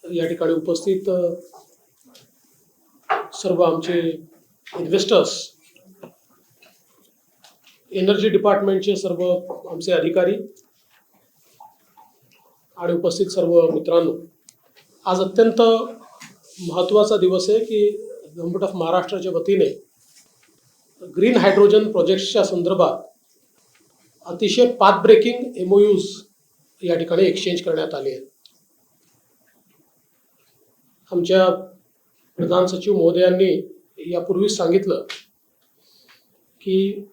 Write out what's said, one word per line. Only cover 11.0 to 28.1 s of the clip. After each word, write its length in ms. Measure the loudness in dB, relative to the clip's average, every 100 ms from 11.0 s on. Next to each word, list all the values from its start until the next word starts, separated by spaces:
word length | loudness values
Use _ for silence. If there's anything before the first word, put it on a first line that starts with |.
| _ _ _ _ _ _ -20 _ _ _ _ _ _ _ _ _ _ -8
आणि 160 | -4
उपस्थित 320 | -2 -2 -2 -4
सर्व 460 | -2 4 4 4
मित्रांनो, 460 | 0 0 0 0 -4 -14 _ _ _ _ _ _ _ -6
आज 140 | -4
अत्यंत 420 | -2 2 2 4 2 2 -2 -14 -20 -20 -20 _ _ -14 -8
महत्त्वाचा 460 | -4 0 2 2 2
दिवस 320 | 2 0 0
आहे 160 | -2 0
की 240 | 0 0 -2 -14 -18 -20 -10
गव्हर्नमेंट 280 | -8 -4
ऑफ 120 | -6 -4
महाराष्ट्राच्या 560 | -2 -2 -2 -8 -4
वतीने 600 | -4 0 2 0 -2 -20 _ _ _ _ _ _ _ _ _ _ _ -10 0
ग्रीन 200 | 2 4
हायड्रोजन 540 | 4 6 6 6 2
प्रोजेक्ट्सच्या 520 | 0 0 0 0 -2
संदर्भात 600 | -2 -2 -2 2 0 0 -12 _ _ _ _ _ _ _ _ _ _ _ -16
अतिशय 400 | -4 -2 2 2
path 360 | 4 4 4
ब्रेकिंग 560 | 6 6 6 -2 -8 -8
एमओयूज 640 | 2 4 4 2 -2 -12 -20 _ _ _ _ _
या 140 | -4 -4
ठिकाणी 280 | -2 2
एक्सचेंज 380 | 2 0 -4 -4
करण्यात 320 | -4 -4 -4
आले 160 | -6
आहेत. 180 | -8